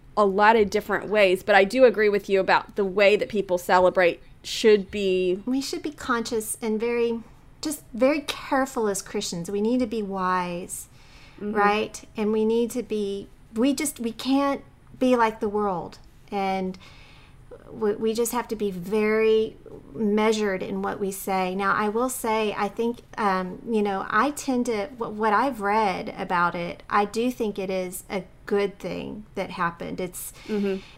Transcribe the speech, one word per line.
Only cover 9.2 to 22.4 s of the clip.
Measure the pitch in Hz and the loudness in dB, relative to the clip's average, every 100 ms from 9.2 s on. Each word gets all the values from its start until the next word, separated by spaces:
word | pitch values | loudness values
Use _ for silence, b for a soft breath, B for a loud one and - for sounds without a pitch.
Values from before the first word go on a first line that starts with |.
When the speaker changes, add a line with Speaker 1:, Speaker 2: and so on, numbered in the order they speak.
| - 175 170 | -6 -6 -4
Speaker 2:
We | 202 | -2
need | 214 254 | 0 0
to | 247 | 0
be | 226 | -4
wise, | 202 190 185 185 180 175 190 - - b b b b b | -6 -4 -2 -2 -2 -6 -10 -12 -14 b b b b b
Speaker 1:
Mm-hmm. | 208 | -4
Speaker 2:
right? | 214 202 208 220 - - - | 2 4 4 -2 -8 -12 -4
And | 208 | 0
we | 220 | 2
need | 220 226 233 | 2 2 0
to | 247 | -2
be, | 214 214 202 202 202 - - | -4 -4 -4 -6 -10 -18 -8
we | 220 262 | 0 2
just, | 277 294 - | 2 -2 -4
we | 233 | -6
can't | 226 254 269 277 277 - - - - | -4 0 2 2 -2 -8 -20 -20 -2
be | 254 247 | 2 4
like | 226 220 | 4 0
the | 214 | -2
world. | 208 208 175 185 - - - - | 0 0 -2 -6 -14 -20 -20 -10
And | 202 196 190 185 185 b b b b b b - - - | -4 -2 -2 -4 -8 b b b b b b -20 -20 -18
we, | - 214 | -2 -2
we | - 220 | 0 0
just | 220 233 | 0 0
have | 247 - | -2 -4
to | 214 | -4
be | 208 | -4
very | 185 180 214 214 220 220 220 220 - - - - | -4 -2 0 2 4 4 4 2 -4 -18 -20 -12
measured | - 214 214 214 214 208 190 | -4 0 2 2 2 0 -2
in | 196 190 | -4 -6
what | 196 196 | -6 -4
we | 196 | -6
say. | 190 - 190 185 | -6 -4 -2 -2
Now, | 185 196 | -2 0
I | - 214 | 0 0
will | 220 254 | 0 -2
say, | - 233 220 | -2 -2 0